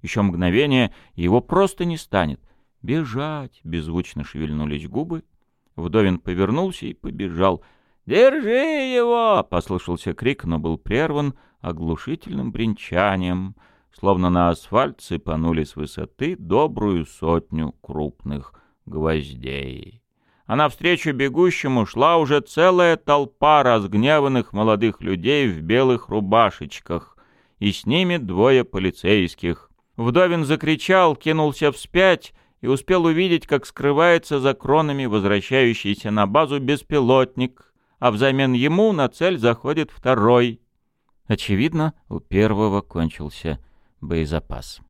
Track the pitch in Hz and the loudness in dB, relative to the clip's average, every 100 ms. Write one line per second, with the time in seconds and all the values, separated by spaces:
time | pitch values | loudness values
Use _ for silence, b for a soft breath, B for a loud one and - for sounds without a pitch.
0 | 87 117 101 87 90 98 143 131 113 b | -4 0 0 0 2 2 2 2 0 b
1 | b - 87 113 123 170 196 - 175 160 | b -4 2 2 2 0 0 0 -6 -6
2 | - 101 80 69 _ _ _ _ - 147 | -4 -2 -2 -4 _ _ _ _ -4 -4
3 | 147 117 147 151 131 _ 80 82 78 82 | -2 -6 -8 -10 -12 _ -8 -6 -4 -6
4 | 85 - 73 76 76 76 73 73 78 123 | -6 -10 -12 -8 -6 -4 -6 -6 -8 -8
5 | 170 165 - _ _ _ _ - 85 107 | -8 -10 -12 _ _ _ _ -10 -2 2
6 | 101 90 - 90 98 135 190 - - 85 | 2 0 -4 -2 0 0 -4 -6 -14 -12
7 | - - 98 82 95 90 b b b b | -14 -8 -8 0 0 0 b b b b
8 | - 151 262 294 220 240 311 311 262 254 | -2 4 4 4 -2 0 0 -2 -2 0
9 | 240 233 226 196 - 90 - 92 - 87 | 2 2 2 2 0 -4 -4 -6 -6 -8
10 | - 82 117 139 87 82 80 80 - 110 | -6 -4 -4 -4 -4 -4 -4 -6 -4 -2
11 | 160 147 143 131 b b - 80 82 80 | -2 -2 -4 -8 b b -10 -8 -6 -6
12 | - 160 - 135 123 107 113 104 - 87 | -6 -10 -8 -8 -8 -6 -6 -6 -4 0
13 | 101 98 90 90 95 104 b b b - | 0 0 -2 -4 -6 -12 b b b -4
14 | 95 95 90 90 87 85 - 104 139 - | 0 2 2 4 2 0 -2 0 0 -4
15 | - 82 - 78 82 82 73 - 76 - | -8 -8 -4 -2 -2 -2 -4 -8 -12 -10
16 | 78 _ 143 180 85 104 156 110 107 90 | -14 _ -6 -6 -2 0 0 0 -2 -2
17 | 76 - 80 85 - 78 78 - - 76 | -4 -6 -2 -2 -2 -6 -6 -10 -12 -8
18 | 76 - 69 71 69 b b b - 76 | -8 -8 -10 -10 -12 b b b -12 -4
19 | 80 80 69 64 64 69 67 64 - 113 | -2 -2 -6 -14 -12 -10 -10 -12 -18 _
20 | _ _ _ _ - 120 151 - 160 175 | _ _ _ _ -6 -2 -2 0 -2 0
21 | 160 131 139 131 180 160 143 127 104 113 | -2 -2 -2 2 2 2 -2 -2 -2 2
22 | 147 170 147 147 143 - 180 180 175 160 | 2 4 2 0 -2 2 4 6 4 2
23 | - 147 139 _ 147 151 127 113 98 104 | 2 0 0 _ 4 6 6 2 2 0
24 | 127 151 139 131 110 101 110 107 110 - | 4 4 2 0 -2 0 2 2 2 -2
25 | 90 95 95 147 131 82 80 117 135 123 | -6 -4 0 2 0 -2 0 2 4 2
26 | - 107 98 110 110 - 73 - - 85 | -2 -4 2 4 2 0 -16 -16 -8 -8
27 | - _ b b b b 101 95 - 156 | -8 _ b b b b -4 -2 -2 0
28 | 185 175 110 90 120 131 120 98 92 - | 0 -2 -4 2 4 4 2 -2 -4 -2
29 | 90 107 87 - 87 82 _ _ _ - | 0 2 0 -4 -6 -6 _ _ _ -6
30 | 117 131 180 170 143 156 156 156 - 185 | 0 2 2 2 -2 -2 -2 -4 2 4
31 | 175 143 156 160 151 135 147 127 - 170 | 4 2 -2 0 -2 0 -2 -2 -4 2
32 | 190 175 - _ _ _ 123 135 - 185 | 4 2 -4 _ _ _ -2 -2 0 2
33 | 165 160 185 165 - 143 - - 139 143 | 2 2 2 0 0 -2 -2 -4 0 4
34 | 170 170 - 147 131 135 131 147 151 139 | 4 4 2 -2 0 -2 0 2 2 -2
35 | 127 107 98 101 - 135 123 110 101 101 | -2 0 2 0 0 2 2 2 -4 -4
36 | 110 107 101 123 156 143 127 147 - 151 | -4 0 2 2 0 -2 -2 -2 0 0
37 | 123 131 127 - 127 _ _ _ _ _ | 4 4 2 -2 -6 _ _ _ _ _
38 | 123 104 135 135 135 127 139 170 220 180 | 0 2 2 2 0 2 2 2 2 2
39 | 139 - 175 175 117 117 131 151 143 - | -2 0 -2 2 0 0 -2 -2 -4 -4
40 | 123 127 110 123 123 113 _ _ _ _ | 0 2 4 4 4 -2 _ _ _ _
41 | _ _ _ 107 - 98 147 165 156 - | _ _ _ -4 0 0 0 0 -2 -4
42 | _ 85 _ 92 110 101 107 101 - 87 | _ -12 _ 2 2 2 0 -2 -4 -4
43 | 80 - 73 - 82 69 - _ _ _ | -4 -6 -14 -10 -8 -8 -12 _ _ _
44 | - 82 76 76 - 64 - - - | -6 -4 -2 -4 -6 -14 -14 -20 -20